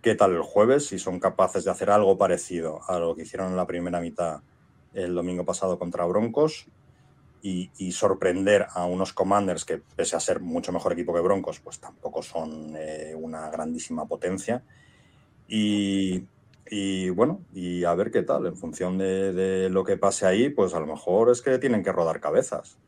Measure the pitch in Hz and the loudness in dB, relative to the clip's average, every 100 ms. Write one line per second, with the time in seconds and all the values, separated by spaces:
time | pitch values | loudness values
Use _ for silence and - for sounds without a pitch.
0 | 117 107 98 87 - 101 113 139 147 90 | 2 4 4 4 0 4 6 4 2 -6
1 | - 90 95 - 92 95 95 90 98 104 | -6 -2 -2 2 2 2 -2 -2 4 6
2 | 98 95 98 87 - 87 80 78 - 90 | 6 6 4 2 -2 -4 -4 -6 -4 -2
3 | 85 80 80 - 92 92 87 87 87 87 | -2 -4 -8 -6 -4 -2 -2 -4 -4 -4
4 | 85 76 85 76 _ _ _ _ _ - | -6 -4 -4 -4 _ _ _ _ _ -6
5 | 90 87 87 90 87 90 95 87 90 87 | -4 -2 -2 -4 -4 -2 -2 -2 -4 -2
6 | 87 95 117 117 156 - - _ _ _ | 0 0 0 2 2 0 -16 _ _ _
7 | _ _ _ _ 101 92 92 - 92 - | _ _ _ _ -6 -6 -6 -8 -8 0
8 | 101 95 92 90 95 101 95 90 87 92 | 2 4 2 2 4 4 4 -2 -2 -2
9 | 95 - 95 101 98 85 - 78 _ - | -4 0 2 4 2 -4 -4 -8 _ -4
10 | 82 82 - 85 87 82 85 90 - 85 | -2 -2 -2 -2 -2 -4 -4 -2 -2 -2
11 | 87 85 90 98 - 80 - - - _ | 0 0 2 2 -2 -10 -14 -18 -18 _
12 | - 82 82 82 80 78 78 78 78 78 | -8 -8 -8 -8 -8 -10 -12 -10 -10 -10
13 | 78 80 80 80 78 80 80 80 - 80 | -10 -10 -10 -10 -8 -6 -6 -6 -6 -8
14 | 76 - 90 95 - 123 _ - _ _ | -6 -4 -4 -4 -4 -6 _ -20 _ _
15 | _ _ _ _ _ 110 104 101 101 98 | _ _ _ _ _ 0 2 2 2 0
16 | 95 92 - _ _ _ - 104 98 95 | 0 -2 -6 _ _ _ -10 -4 -2 -2
17 | 92 90 131 190 - 92 90 87 87 85 | -2 2 2 0 -10 -10 -6 -2 0 2
18 | - - 90 73 90 - 82 - 92 92 | 2 0 0 -2 -2 -6 -12 -6 -4 -2
19 | 95 95 98 90 95 95 95 95 92 98 | 0 0 -2 0 0 0 0 0 0 2
20 | 101 - 95 95 135 147 95 87 78 76 | 2 2 2 4 2 2 0 0 -6 -6
21 | - 95 117 123 135 127 135 113 92 87 | 2 4 6 4 2 0 2 0 0 0
22 | 82 80 73 82 - - - _ | 0 0 2 2 0 -6 -10 _